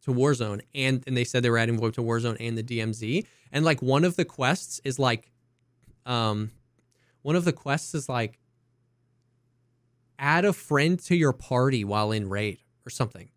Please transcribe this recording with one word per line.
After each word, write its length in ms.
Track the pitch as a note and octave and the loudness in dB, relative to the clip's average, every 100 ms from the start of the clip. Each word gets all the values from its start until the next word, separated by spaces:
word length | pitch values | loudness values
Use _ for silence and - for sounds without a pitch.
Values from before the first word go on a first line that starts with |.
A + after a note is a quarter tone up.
to 100 | - | -2
Warzone. 500 | B2 C3+ C3+ A2 G2+ - | 2 4 2 0 -6 -8
And, 300 | C#3+ C3 C3 B2+ | -4 0 0 0
and 80 | B2+ | -2
they 80 | |
said 200 | B2 B2+ | 0 2
they 80 | A#2+ | 2
were 80 | A#2 | 2
adding 200 | A2+ A#2 | 2 2
voip 140 | A2+ | 0
to 80 | A2+ | -2
Warzone 340 | A#2 A#2 A#2 A2+ | -2 0 -2 -4
and 180 | A#2 A2+ | -6 -6
the 60 | |
D 180 | A#2 A#2+ | -4 -4
M 120 | A2 | -4
Z. 320 | A2 A2 D3+ - _ _ | -4 -2 -4 -4 _ _
And, 100 | C#3 | -2
like, 180 | D#3+ D3 | 0 0
one 220 | B2+ C3+ | 2 2
of 140 | F3+ F3 | 2 0
the 80 | E3+ | -4
quests 560 | - C3 F3 - - | -2 -2 -2 -4 -10
is, 160 | C#3 B2+ | -8 0
like, 320 | C3 A#2 _ _ _ _ _ _ _ _ - | 0 0 _ _ _ _ _ _ _ _ -6
um, 440 | A#2+ A2+ G#2 G#2+ - _ _ _ _ _ _ | -2 0 -2 -6 -10 _ _ _ _ _ _
one 140 | C#3 E3+ | -2 0
of 80 | F3 | 0
the 80 | |
quests 400 | - - D3 - | -2 -2 -4 -4
is, 160 | D#3+ C3+ | -8 -4
like, 300 | B2 A2+ - _ _ _ _ _ _ _ _ _ _ _ _ _ _ _ _ _ _ | -4 -4 -6 _ _ _ _ _ _ _ _ _ _ _ _ _ _ _ _ _ _
add 240 | C#3 D#3+ | 2 4
a 80 | G3+ | 4
friend 480 | F3+ - D3 D3+ F3+ | 0 0 2 2 0
to 140 | - F3 | 0 2
your 160 | D3+ | 2
party 540 | C3 - B2 C3 C3 G2+ | 0 -2 2 2 2 0
while 260 | G#2 G#2+ | 0 2
in 160 | A2 G2 | 0 -2
raid 320 | G2 G#2 F#2+ _ _ - | -2 -4 -6 _ _ -18
or 40 | |
something. 400 | - A#2 G2 - | -6 -6 -6 -20